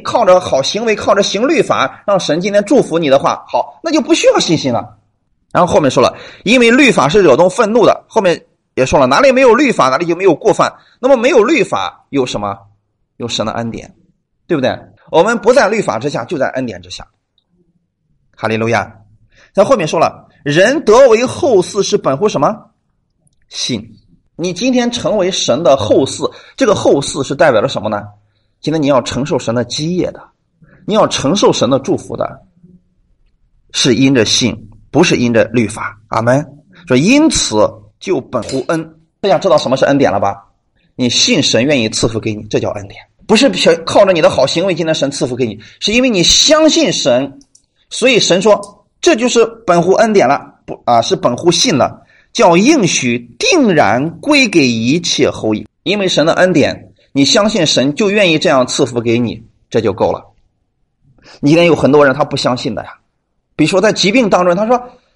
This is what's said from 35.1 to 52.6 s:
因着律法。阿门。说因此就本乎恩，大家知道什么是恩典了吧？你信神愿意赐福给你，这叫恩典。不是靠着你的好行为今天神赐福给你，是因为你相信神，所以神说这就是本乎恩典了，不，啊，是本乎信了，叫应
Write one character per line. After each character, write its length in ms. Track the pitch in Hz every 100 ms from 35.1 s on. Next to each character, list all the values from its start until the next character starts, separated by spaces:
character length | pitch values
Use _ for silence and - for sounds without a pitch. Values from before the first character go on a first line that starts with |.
| 156
因 160 | 120
着 120 | 113 101
律 200 | 120 104
法。 320 | - - - -
阿 120 | 110
门。 240 | 113 131 151 - _ _ -
说 100 | 127
因 320 | 170 277 311
此 380 | - - 110 104 - - _
就 220 | - 165
本 220 | 117 127
乎 180 | 104 135 -
恩， 280 | 170 160 _ _ _
大 80 | 202
家 100 | 165
知 100 | 190
道 80 | 151
什 140 | 147
么 60 | 127
是 80 | -
恩 100 | 139
典 160 | 120
了 80 | 98
吧？ 240 | 101 98 _ _ _ _ _
你 140 | - 123
信 340 | - - 240
神 220 | - 117
愿 160 | 131 143
意 80 | 110
赐 180 | 110 135
福 140 | 110
给 140 | 113
你， 80 | 104
这 160 | 107 120
叫 80 | 107
恩 160 | 104 98
典。 140 | - - _ -
不 100 | 214
是 140 | 269 190 185 170
靠 200 | - 339 196
着 60 |
你 100 | 175
的 80 | 170
好 160 | 165 135
行 180 | 165 190
为 80 |
今 120 | 160 165
天 80 |
神 160 | 160 139
赐 160 | 135 139
福 100 | 120
给 100 | 123
你， 140 | 101 - -
是 120 | -
因 100 | 226
为 60 | 254
你 140 | 202
相 480 | 160 - - 302 311
信 200 | 302 277
神， 480 | - - 123 135 - _ _ _ _ _
所 180 | - 262
以 100 | 226
神 220 | - 175
说 460 | 202 202 - - _ _
这 120 | -
就 140 | 269 240
是 160 | 233 226 - -
本 160 | 170
乎 100 | 170
恩 200 | 190 226
典 120 | 196 127
了， 340 | 139 - _
不， 160 | - - -
啊， 160 | 120
是 120 | 117
本 220 | 180 143 123
乎 140 | 170
信 260 | 170 262 156
了， 260 | 101 - _ _ _
叫 240 | - 214
应 300 | 170